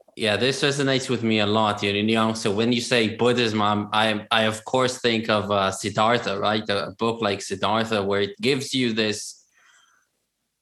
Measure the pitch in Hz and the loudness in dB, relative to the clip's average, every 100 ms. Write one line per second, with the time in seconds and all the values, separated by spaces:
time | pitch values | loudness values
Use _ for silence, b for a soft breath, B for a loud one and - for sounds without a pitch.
0 | _ - 107 104 127 135 147 139 135 131 | _ -4 0 2 0 0 0 0 0 0
1 | 131 113 113 110 104 110 107 101 101 101 | 0 -2 2 2 2 2 2 0 0 0
2 | 110 113 110 110 110 101 117 123 123 123 | 2 2 2 0 -2 0 0 0 2 2
3 | 110 - 120 120 113 107 104 104 101 107 | 2 2 2 2 2 2 2 0 0 0
4 | 110 104 98 113 110 107 - 127 123 - | 0 0 -2 0 0 -2 -2 0 0 0
5 | 123 110 110 107 98 101 95 - 104 101 | -2 0 2 0 2 2 0 -2 -4 0
6 | 110 120 95 98 104 110 107 98 - - | 2 2 0 -2 0 -2 -2 -4 -4 -4
7 | 113 113 104 98 - 98 98 110 110 107 | -4 0 -2 -2 -6 -4 -2 0 0 0
8 | 98 101 101 - 120 143 - 131 120 110 | 0 0 -2 -2 -2 -2 -2 -2 0 0
9 | 110 101 - - _ b b b b b | -2 -2 -8 -16 _ b b b b b
10 | b b _ _ _ _ | b b _ _ _ _